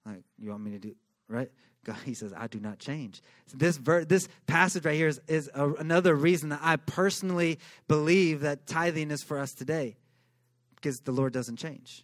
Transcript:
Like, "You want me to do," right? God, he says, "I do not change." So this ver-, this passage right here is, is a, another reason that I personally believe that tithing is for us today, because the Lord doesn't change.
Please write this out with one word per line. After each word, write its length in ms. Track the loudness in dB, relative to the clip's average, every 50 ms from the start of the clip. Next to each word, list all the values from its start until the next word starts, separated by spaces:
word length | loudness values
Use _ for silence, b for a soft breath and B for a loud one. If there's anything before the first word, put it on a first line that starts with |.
| _
Like, 180 | -14 -14 -14 _ _ _ -16
"You 100 | -12 -12
want 140 | -12 -10 -10
me 80 | -10
to 80 | -10 -10
do," 160 | -14 -16 -16 _ _ _ _ _ _
right? 240 | _ -8 -6 -6 -8 _ b b b b b _
God, 140 | -12 -12 -10 -8
he 80 | -10 -10
says, 200 | -8 -10 -12 -10
"I 120 | -10 -12
do 120 | -10 -10 -8
not 200 | -8 -10 -10 -10
change." 420 | -10 -10 -8 -8 -8 -12 -14 -18 b b b b b
So 120 | _ -4
this 200 | 0 0 0 0
ver-, 280 | 0 0 2 2 2 4
this 220 | 2 2 2 2 B B B B
passage 380 | 0 4 4 4 4 2 -2 0
right 100 | 0 2
here 140 | 2 2 0
is, 120 | 0 -2 _
is 220 | -2 -2 -2 -2 -4 -4
a, 160 | -2 0 0 0
another 420 | -2 -2 2 2 6 6 6 6
reason 340 | 6 6 4 4 4 0 -4
that 100 | -6 -2 2
I 140 | 2 2
personally 840 | 2 0 -4 0 0 0 2 0 -2 -4 -2 0 2 2 0 0 B B B B B B
believe 540 | _ 2 2 4 4 6 6 6 4 2 0
that 240 | -2 -2 -2 -4 _
tithing 460 | -4 -2 0 0 0 0 -2 -4 -4
is 100 | -4 -8
for 160 | -6 -6 -6
us 140 | -4 -4 -6
today, 460 | -8 -10 -8 -6 -4 -4 -4 -6 -8 _ _ _ _ _ _ _ _ _ _ _ _ _ _ _ _
because 260 | _ -6 -6 -6 -4
the 100 | _ -4
Lord 220 | 0 0 0 0 0
doesn't 240 | -4 -6 -6 -8
change. 460 | -10 -10 -12 -12 -14 -20 -20 -20 -20